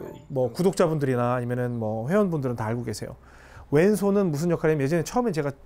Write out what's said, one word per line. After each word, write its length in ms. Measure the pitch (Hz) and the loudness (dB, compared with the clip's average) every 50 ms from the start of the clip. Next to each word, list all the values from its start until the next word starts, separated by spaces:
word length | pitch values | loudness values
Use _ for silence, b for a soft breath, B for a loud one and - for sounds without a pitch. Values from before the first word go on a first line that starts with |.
| - - - - - - | -12 -12 -14 -16 -14 -6
뭐 240 | 147 131 127 123 123 | -2 0 0 0 0
구독자분들이나 800 | - 175 196 - - 190 160 160 151 143 131 127 120 120 120 123 | 0 0 2 2 4 2 2 2 0 0 0 0 0 0 0 0
아니면은 460 | 127 120 120 123 127 123 123 120 117 | -2 -2 -2 -4 -2 -4 -4 -4 -4
뭐 280 | 110 107 110 110 110 135 | -4 -4 -4 -4 -2 0
회원분들은 460 | 180 214 208 190 165 156 131 127 123 | 2 2 2 2 0 -2 -2 -2 -2
다 100 | 110 117 | -2 -2
알고 180 | 107 117 123 120 | -2 -4 -4 -4
계세요. 320 | 120 110 - 113 - 117 B B B B B B B B B B - | -6 -8 -8 -10 -12 -12 B B B B B B B B B B 0
왼손은 580 | 139 147 170 202 214 196 196 202 196 208 202 180 | 2 4 6 4 4 4 2 2 2 2 2 2
무슨 200 | 147 139 165 175 | 0 0 0 0
역할이냐면 320 | 170 - - 156 156 151 135 | 0 2 2 2 2 2 2
예전에 200 | 139 165 170 151 | 0 0 0 -2
처음에 280 | - - 247 247 233 | -2 -2 -2 -2 0
제가 200 | 165 156 143 143 139 - - | -2 -2 -2 -4 -4 -8 -12